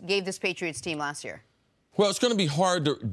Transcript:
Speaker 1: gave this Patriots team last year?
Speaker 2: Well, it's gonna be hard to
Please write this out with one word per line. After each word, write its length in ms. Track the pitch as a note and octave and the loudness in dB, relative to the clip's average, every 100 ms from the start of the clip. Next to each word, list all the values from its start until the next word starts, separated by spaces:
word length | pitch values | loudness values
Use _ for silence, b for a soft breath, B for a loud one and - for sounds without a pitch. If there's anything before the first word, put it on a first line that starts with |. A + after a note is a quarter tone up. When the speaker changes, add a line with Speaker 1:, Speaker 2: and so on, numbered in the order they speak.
Speaker 1:
gave 200 | F3 G3 | -2 -2
this 120 | F#3 F3+ | -2 -4
Patriots 440 | G3 F3 E3+ C#3+ | -4 -2 -4 -6
team 180 | F3+ D3+ | -6 -4
last 240 | D3 D3 | -4 -6
year? 220 | A2+ D#2 _ _ _ _ _ - | -10 -14 _ _ _ _ _ 2
Speaker 2:
Well, 140 | G3+ | 2
it's 80 | F#3+ | 4
gonna 160 | B3 | 2
be 120 | A3 D#3+ | 2 2
hard 380 | C#3+ F#3 F3+ D3 | 4 4 4 2
to 120 | C3+ A2 | 0 -2